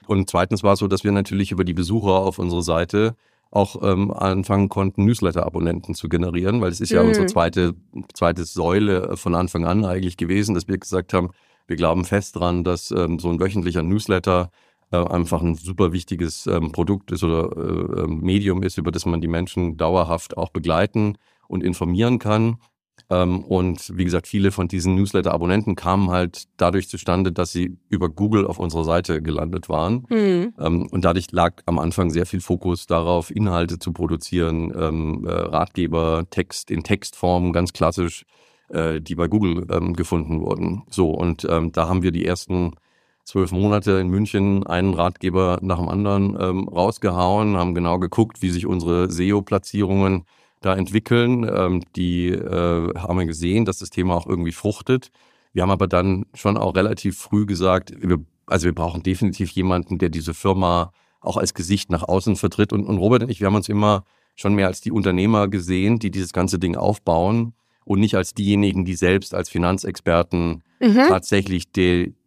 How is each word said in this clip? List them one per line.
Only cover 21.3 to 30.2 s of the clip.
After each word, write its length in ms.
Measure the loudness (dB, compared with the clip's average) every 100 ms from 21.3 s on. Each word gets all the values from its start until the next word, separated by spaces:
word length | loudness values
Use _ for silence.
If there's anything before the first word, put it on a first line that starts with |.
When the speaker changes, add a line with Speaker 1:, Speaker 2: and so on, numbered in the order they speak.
| _ -10
Speaker 1:
und 160 | -4
informieren 560 | -4 -2 0 2 2 2
kann. 380 | 0 0 0 -2 _ _ _ _ -2
Ähm, 340 | 0 2 0
und 520 | 0 0 0 -2 -6 -4
wie 80 |
gesagt, 220 | 0 -2 -2
viele 240 | 0 0
von 160 | 0 -2
diesen 280 | -2 0 2
Newsletter-Abonnenten 800 | 2 0 0 0 2 0 0 -2
kamen 340 | 0 2 2
halt 340 | 2 -2 -4 -16 0
dadurch 320 | 2 2 -2
zustande, 440 | -6 -2 0 0
dass 200 | 0 -2
sie 240 | -2 -4 -6 _
über 200 | -2 -2
Google 380 | 0 2 2 2
auf 120 | -2
unserer 260 | -4 -2
Seite 380 | 0 0 0 -2
gelandet 460 | -2 -4 -4 -6 -4
waren. 380 | -2 0 -2 -2
Speaker 2:
Mhm. 420 | 0